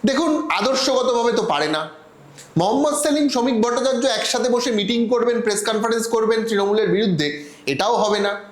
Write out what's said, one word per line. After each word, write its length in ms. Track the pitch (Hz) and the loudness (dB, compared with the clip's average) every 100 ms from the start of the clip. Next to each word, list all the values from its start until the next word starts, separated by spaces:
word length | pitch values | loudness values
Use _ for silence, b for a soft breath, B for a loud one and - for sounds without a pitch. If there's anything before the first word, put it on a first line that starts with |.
| 220 | 0
দেখুন, 440 | 262 330 302 302 | 0 0 0 -2
আদর্শগতভাবে 800 | 175 226 262 - 254 247 233 233 | -2 0 0 0 0 2 2 2
তো 120 | 226 | 0
পারে 240 | 170 147 151 | 0 0 0
না। 220 | 156 160 - - - - B B 156 | -2 -6 -14 -20 -20 -20 B B 0
মোহাম্মদ 360 | 185 262 294 | 2 2 0
সেলিম, 360 | 285 302 294 285 | 0 0 2 2
শ্রমিক 320 | 247 247 233 | 0 0 2
ভট্টাচার্য 440 | 233 240 262 240 262 | 0 0 0 0 0
একসাথে 440 | 214 - 247 247 | 0 -2 -2 0
বসে 220 | 240 262 | 0 0
মিটিং 360 | 214 202 233 226 | -2 0 0 0
করবেন, 340 | 240 233 233 | 2 2 0
প্রেস 240 | 214 202 233 | 0 -2 -2
কনফারেন্স 420 | 214 220 233 226 | -2 0 -2 0
করবেন 360 | 226 220 226 | 0 2 0
তৃণমূলের 440 | 220 202 202 214 190 | 0 0 2 2 2
বিরুদ্ধে, 560 | 185 220 160 147 147 B B - | 2 2 0 -2 -4 B B -6
এটাও 320 | 139 202 226 | -2 0 2
হবে 220 | 214 208 | 2 0
না। 200 | 202 202 - | -2 -4 -12